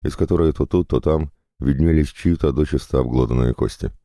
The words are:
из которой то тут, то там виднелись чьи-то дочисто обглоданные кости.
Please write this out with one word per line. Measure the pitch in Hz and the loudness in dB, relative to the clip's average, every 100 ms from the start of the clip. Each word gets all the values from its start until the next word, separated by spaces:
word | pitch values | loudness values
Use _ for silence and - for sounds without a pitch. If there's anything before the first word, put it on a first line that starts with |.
из | - - | -6 -2
которой | - 87 82 | 0 2 2
то | - | 0
тут, | 67 90 82 | 0 0 0
то | 64 | 0
там | - 78 76 _ _ _ | 0 0 -2 _ _ _
виднелись | 67 69 82 80 73 | -2 2 4 2 0
чьи-то | - 87 85 78 | -2 -2 0 0
дочисто | 65 73 71 - 65 | 0 -2 -2 -2 -2
обглоданные | 62 62 60 62 62 | 0 0 0 0 0
кости. | 60 55 - 57 - | 0 -4 -4 -10 -10